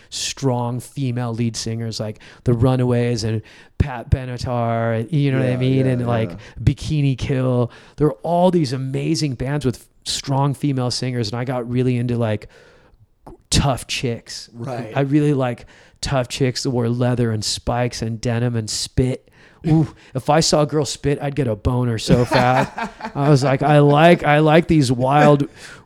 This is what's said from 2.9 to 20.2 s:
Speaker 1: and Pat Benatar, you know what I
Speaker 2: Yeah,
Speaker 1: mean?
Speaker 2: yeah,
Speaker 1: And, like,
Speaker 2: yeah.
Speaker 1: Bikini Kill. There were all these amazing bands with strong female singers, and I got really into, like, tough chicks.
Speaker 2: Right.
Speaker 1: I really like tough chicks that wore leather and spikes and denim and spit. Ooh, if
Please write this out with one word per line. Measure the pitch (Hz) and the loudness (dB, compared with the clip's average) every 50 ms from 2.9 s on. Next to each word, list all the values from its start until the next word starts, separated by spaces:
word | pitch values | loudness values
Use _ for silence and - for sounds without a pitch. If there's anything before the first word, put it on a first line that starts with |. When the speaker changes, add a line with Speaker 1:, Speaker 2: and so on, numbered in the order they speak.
| 120 120 120 120 120 110 110 | 2 0 0 0 -2 -2 -2
Speaker 1:
and | 110 113 110 - - - - - - _ | -4 -4 -4 -6 -10 -16 -20 -20 -6 _
Pat | - 147 147 127 117 120 - | -2 -2 -2 -4 -10 -4 -2
Benatar, | - 135 131 127 123 120 - 131 123 120 117 117 117 113 117 117 113 113 113 - | -2 -2 -2 -4 -8 -8 -6 -4 -2 0 0 0 0 0 0 0 0 -2 -2 -2
you | 175 143 143 139 | 0 0 0 2
know | 131 131 | 0 0
what | 127 | 0
I | 127 | 0
Speaker 2:
Yeah, | 127 | 0
Speaker 1:
mean? | 123 127 131 135 131 131 | 0 0 2 2 2 2
Speaker 2:
yeah, | 131 127 | 2 0
Speaker 1:
And, | 123 123 | 0 0
like, | 120 120 113 113 90 | -2 -2 -2 -2 -4
Speaker 2:
yeah. | 85 101 - - - - | -6 -10 -16 -16 -12 -2
Speaker 1:
Bikini | 113 - 139 - - - 156 151 143 139 131 | 0 0 0 0 -2 -4 -2 0 0 0 0
Kill. | - - - 143 131 127 131 123 123 120 117 - - - - _ | -2 -4 -4 -2 -2 0 0 0 0 -2 -2 -6 -12 -20 -14 _
There | - 147 | 0 0
were | 151 - - - | 0 0 -2 -4
all | 160 170 175 180 185 | -2 2 2 4 4
these | 175 175 156 117 135 | 4 2 0 0 -2
amazing | 127 135 131 135 139 143 151 165 - 156 143 123 | -4 -6 -4 -4 -4 -2 -2 -2 -2 -2 -2 -4
bands | - 127 131 143 147 - | -4 -4 -4 -4 -2 -2
with | 131 110 - - _ _ _ - | -2 -4 -4 -8 _ _ _ -10
strong | - - - - - 139 135 139 143 135 | -8 -8 -6 -4 -2 0 0 0 0 0
female | - - 147 135 131 123 123 | -2 -2 -2 -2 -2 -2 -4
singers, | 117 - 127 127 123 123 117 101 | -4 -4 -6 -4 -4 -4 -4 -4
and | 120 117 | -4 -6
I | 123 | -6
got | 123 127 123 117 120 | -4 -6 -6 -4 -2
really | 120 127 127 127 123 | -2 0 0 0 0
into, | 120 123 123 120 | 0 -2 -2 -2
like, | 117 117 110 107 107 - - - - - - - _ _ _ _ _ _ _ _ _ _ - - - _ - | -2 0 -2 -2 -4 -6 -12 -20 -20 -20 -20 -20 _ _ _ _ _ _ _ _ _ _ -20 -20 -20 _ -2
tough | - - - 139 123 113 - | 0 0 0 0 -2 -4 -6
chicks. | - - - - 123 117 110 - - - - - - - | -8 -8 -6 -6 -6 -6 -8 -10 -14 -16 -16 -18 -18 -16
Speaker 2:
Right. | 117 117 135 123 117 110 107 110 | -14 -12 -10 -10 -10 -10 -6 -4
Speaker 1:
I | 139 | -4
really | 143 135 143 151 147 147 147 | 0 0 2 2 2 2 2
like | 131 131 123 120 - - - - - - _ _ _ | 0 -2 -2 -4 -8 -12 -20 -20 -20 -20 _ _ _
tough | - - 139 131 120 | -6 -4 -2 -2 -2
chicks | - - - 139 127 127 - - | -2 -2 -2 -2 -2 -2 -2 -4
that | 143 | -2
wore | 123 123 120 117 | -2 0 0 0
leather | 120 120 123 120 123 117 123 113 | 0 0 0 0 0 0 0 0
and | 110 110 104 | -2 -2 -4
spikes | - - - - - 120 120 123 120 - - | -4 -6 -6 -4 -4 -2 -2 -2 -4 -4 -6
and | 120 113 113 107 | -6 -6 -6 -4
denim | - 123 117 117 120 123 120 | -4 -2 -2 0 0 -2 -2
and | 113 110 104 | -4 -4 -6
spit. | - - - - _ - 131 127 127 - _ _ _ _ - - _ _ - | -6 -8 -8 -4 _ 0 0 0 -2 -6 _ _ _ _ -20 -20 _ _ 0
Ooh, | 165 151 160 147 - - - - - - | 2 2 2 2 0 -4 -12 -16 -10 -8
if | 131 | -4